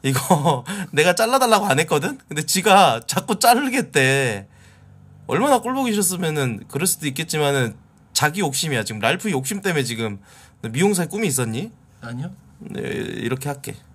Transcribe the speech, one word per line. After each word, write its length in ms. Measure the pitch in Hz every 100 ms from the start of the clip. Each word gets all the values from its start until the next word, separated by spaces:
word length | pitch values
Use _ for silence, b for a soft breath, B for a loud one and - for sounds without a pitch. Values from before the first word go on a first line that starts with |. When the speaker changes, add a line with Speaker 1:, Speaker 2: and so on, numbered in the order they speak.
Speaker 1:
이거 600 | 135 131 - 170 151 135 - 202
<laughs> 140 | 175
내가 220 | - 170
잘라달라고 520 | 175 226 262 247 214 202
안 120 | 160
했거든? 380 | 165 151 170 269 _
근데 140 | 147
지가 580 | 160 190 196 190 170 117 -
자꾸 320 | 135 - 208
자르겠대. 1080 | 233 247 277 254 147 147 131 139 127 101 95 b b b b b - - -
얼마나 320 | 143 277 262
꼴보기 300 | 240 262 254
싫었으면은 720 | 208 180 180 165 151 127 110 -
그럴 180 | 139 180
수도 200 | - 151
있겠지만은 680 | 131 165 156 147 139 117 - - _ _
자기 280 | - 151 170
욕심이야. 440 | 165 135 160 127
지금 160 | 101 107
랄프 300 | 110 185 214
욕심 300 | 139 131 202
때문에 220 | 190 160
지금. 380 | 120 113 110 101 B B B _
너 60 | 113
미용사의 400 | 120 196 185 170
꿈이 180 | 202 208
있었니? 460 | 135 117 117 220 - _ _
Speaker 2:
아니요. 300 | 117 123 170 190 - -
Speaker 1:
네, 200 | - -
이렇게 680 | - - - - 117 131 143
할게. 260 | 139 - 110 -